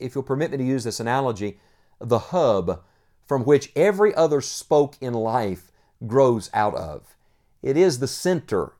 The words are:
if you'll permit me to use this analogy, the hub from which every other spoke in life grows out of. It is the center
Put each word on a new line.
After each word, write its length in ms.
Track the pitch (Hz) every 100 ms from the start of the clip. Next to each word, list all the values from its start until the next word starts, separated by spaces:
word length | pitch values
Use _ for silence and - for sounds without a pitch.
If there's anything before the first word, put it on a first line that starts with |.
if 140 | 127
you'll 80 | 139
permit 280 | 131 135 160
me 80 | 139
to 60 |
use 200 | 127 131
this 160 | 113 -
analogy, 600 | 117 127 135 101 104 92 _ _ _ -
the 200 | 113 117
hub 640 | - 180 139 101 87 87 _ _ _ _
from 200 | - 139
which 280 | 117 143 -
every 400 | - 185 196 214
other 280 | - 160 147
spoke 540 | - - - 151 143 -
in 140 | 131
life 580 | 117 110 123 107 90 _ _ _ - 117
grows 440 | 123 135 117 -
out 220 | 110 104
of. 420 | 85 82 73 - _ _ _ _ _
It 160 | 127 139
is 220 | 185 127
the 80 | 131
center 680 | - 180 180 - 98 71